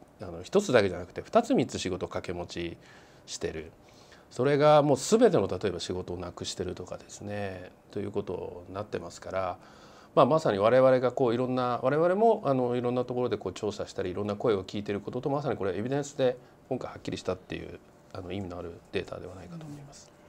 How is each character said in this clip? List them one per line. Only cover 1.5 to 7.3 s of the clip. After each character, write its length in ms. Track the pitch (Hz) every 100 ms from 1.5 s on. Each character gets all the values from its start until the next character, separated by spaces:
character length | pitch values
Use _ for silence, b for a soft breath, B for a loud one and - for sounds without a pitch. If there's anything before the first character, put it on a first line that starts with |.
三 120 | 247 131
つ 120 | 98
仕 120 | 95
事 160 | 90 87
を 20 |
掛 160 | 92
け 80 | -
持 140 | 87 82
ち 300 | 85 85 85 B B B B -
し 120 | -
て 140 | 82
る。 180 | 80 78 - B B B B B
そ 140 | -
れ 140 | 131 143
が 240 | 151 151
も 120 | 147
う 20 | 131
全 340 | - 208 240
て 80 | 160
の、 80 | 98
例 220 | 92 104
え 40 |
ば 60 | 85
仕 120 | -
事 200 | 92 90
を 40 | 90
な 160 | 87
く 120 | -
し 100 | 95
て 100 | -
る 100 | 90
と 100 | 87
か 140 | 90 -
で 100 | -
す 120 | -
ね、 500 | 101